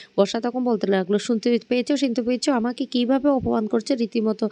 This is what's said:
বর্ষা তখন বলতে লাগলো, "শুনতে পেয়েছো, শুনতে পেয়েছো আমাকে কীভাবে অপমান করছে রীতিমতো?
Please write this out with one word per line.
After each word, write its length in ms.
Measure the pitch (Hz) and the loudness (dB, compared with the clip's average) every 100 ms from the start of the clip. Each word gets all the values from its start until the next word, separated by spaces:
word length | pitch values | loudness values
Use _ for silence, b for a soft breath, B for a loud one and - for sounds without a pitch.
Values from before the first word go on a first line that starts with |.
| B | B
বর্ষা 240 | - 196 226 | 0 0 0
তখন 200 | 240 247 | -4 -2
বলতে 220 | 247 214 190 | 0 0 2
লাগলো, 300 | 196 185 202 | 0 2 0
"শুনতে 280 | - 226 240 233 - | 0 0 2 0 0
পেয়েছো, 240 | 247 247 285 | -2 0 0
শুনতে 240 | 269 233 | 0 -2
পেয়েছো 280 | 226 247 - | -2 -2 0
আমাকে 300 | 254 233 254 262 | 0 0 -4 -4
কীভাবে 420 | 247 240 269 285 | 0 2 2 2
অপমান 340 | 262 233 233 214 | 2 0 -2 0
করছে 260 | 233 - | -2 0
রীতিমতো? 500 | 262 226 233 214 208 220 | -2 -2 0 -2 0 -4